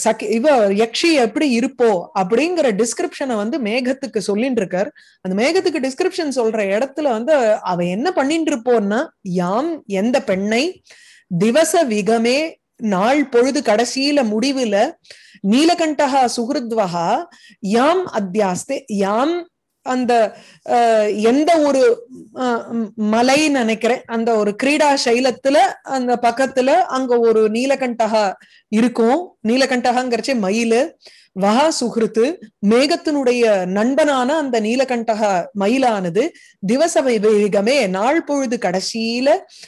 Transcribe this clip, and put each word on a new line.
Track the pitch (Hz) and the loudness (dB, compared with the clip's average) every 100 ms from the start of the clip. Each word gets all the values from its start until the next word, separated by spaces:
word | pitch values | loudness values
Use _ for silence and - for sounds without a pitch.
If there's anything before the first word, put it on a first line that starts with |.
சகி-, | 220 226 240 | -2 -2 -2
இவ | 226 302 269 202 | 0 2 4 2
யக்ஷி | 202 226 - 339 | 2 -2 0 2
எப்படி | 302 233 294 302 | 2 2 0 0
இருப்போ | 233 262 - 233 180 - | 0 -2 0 0 0 -4
அப்படிங்கிற | 196 185 226 330 349 269 196 | -4 0 0 0 0 0 0
டிஸ்கிரிப்ஷனை | 240 - 311 - 277 220 | -2 -2 -6 -6 -4 -4
வந்து | 214 311 | -4 -4
மேகத்துக்கு | 208 247 247 262 247 208 | -4 -2 -2 -4 -6 -6
சொல்லிட்டு | 180 202 269 233 | -4 -2 -2 -2
இருக்கார். | 180 180 269 - - _ | -2 -4 -6 -8 -20 _
அந்த | 185 190 | -6 -2
மேகத்துக்கு | 262 359 359 302 | 0 0 0 -2
டிஸ்கிரிப்ஷன் | 262 262 370 370 302 254 | -4 -2 -4 -2 -4 -2
சொல்ற | 226 220 | -2 -2
இடத்துல | 196 208 269 311 | -2 -2 -4 -2
வந்து | 294 220 247 294 226 214 | -2 -2 0 2 2 0
அவ | 196 175 | -2 -2
என்ன | 175 190 330 | -2 -2 -2
பண்ணிட்டு | 359 269 330 302 277 | -2 0 0 -2 -2
இருப்போன்னா, | 247 233 202 220 320 _ | 0 0 2 -2 -4 _
யாம் | 196 180 175 214 330 320 - | -6 -4 -2 -2 -4 -6 -6
எந்த | 190 220 262 | -2 0 -2
பெண்ணை, | 214 190 202 226 339 370 _ - - - - 170 | -2 -4 0 -2 -2 -6 _ -20 -20 -20 -8 0
திவச | 214 277 320 359 | 2 2 2 2
விகமே | 285 208 196 226 226 269 320 - _ - | 0 0 0 0 2 0 -2 -8 _ -8
நாள் | 220 180 220 294 277 | -4 0 2 2 2
பொழுது | 240 254 285 | 2 2 0
கடைசியில | 240 214 240 262 285 285 226 | 0 0 0 -2 0 0 0
முடிவுல, | 214 269 262 233 196 269 - _ - - - 196 | 0 -2 -2 0 0 0 -4 _ -20 -20 -6 0
நீலகண்டஹா | 240 320 349 320 302 277 269 240 240 | 4 4 2 0 0 0 2 0 0
சுஹிருத்வஹா | 233 294 233 226 190 170 170 254 339 - - - | -4 -4 -4 -2 -2 -2 -2 -2 -4 -16 -20 -10
யாம் | 190 240 285 370 359 | -2 2 2 0 -2
அத்தியாஸ்தே, | - 190 202 196 180 - 269 - | -6 -4 -2 -2 -2 -6 -8 -6
யாம் | 202 196 220 294 349 339 _ _ _ | -4 0 0 0 -2 -8 _ _ _
அந்த, | 262 254 240 240 208 - - - - | -6 -4 0 2 0 -4 -20 -16 -2
அ, | 240 233 220 214 | 2 4 2 2
எந்த | 202 220 269 311 330 | 0 2 2 4 4
ஒரு, | 294 269 247 226 - 254 - - | 4 4 4 2 -6 -20 -16 -6
அ, | 254 233 - | -2 -4 -4
ம், | 233 214 - | -6 -6 -4
மலை | 214 220 247 285 311 | 0 2 2 2 2
நினைக்கிறேன், | 277 220 220 220 254 - | 0 0 0 0 -2 -4
அந்த | 233 233 | -4 0
ஒரு | 220 208 208 | 0 0 -2
கிரீடா | 262 302 302 277 | 0 2 2 2
சைலத்துல | 254 240 262 240 269 294 381 - | 2 0 0 -2 0 2 2 0
அந்த | - 269 247 240 | -6 -4 -2 0
பக்கத்துல | 240 240 269 262 262 | 0 0 -2 0 2
அங்க | 339 349 262 262 240 | 2 2 -2 0 2
ஒரு | 226 220 214 | 4 4 2
நீலகண்டஹா | 226 269 269 254 233 220 220 202 - _ _ - | 0 0 0 -2 -2 0 0 0 -4 _ _ -2
இருக்கும். | 214 240 240 226 302 359 _ 214 | 2 2 2 2 2 -2 _ -2
நீலகண்டகாங்கிறச்சே | 254 262 254 247 240 254 233 - 254 | 0 0 0 0 0 -2 -4 -2 -2
மயிலு. | 185 220 233 226 330 - - _ _ 190 | 0 0 0 0 0 -6 -20 _ _ -2
வஹா | 202 226 320 311 | 2 4 2 0
சுஹிருத்து, | 233 233 214 220 254 370 - - 202 | -2 -2 -2 0 0 -2 -14 -4 2
மேகத்தினுடைய | 233 277 330 320 285 254 247 226 196 180 | 2 2 0 -2 -2 0 2 2 2 0
நண்பனான | 196 233 277 294 269 247 320 | 0 0 2 2 0 0 -2
அந்த | 277 233 | -2 -2
நீலகண்டகா | 214 247 262 240 226 214 208 185 - 202 | -2 -2 -2 -2 -2 -2 0 0 -4 -2
மயிலானது | 196 262 254 208 180 175 320 - - - 190 | 0 2 2 0 -2 -2 -2 -6 -20 -8 -2
திவச | 254 339 339 | 0 2 2
விவேகமே | 269 220 214 208 208 202 202 285 202 | 0 2 2 2 2 0 2 2 0
நாள் | 185 233 320 | 0 0 0
பொழுது | 330 285 262 240 | -2 -4 -2 -4
கடைசியில | 190 185 190 226 226 240 269 370 - - | -2 -4 -4 -6 -4 -2 2 0 -2 -20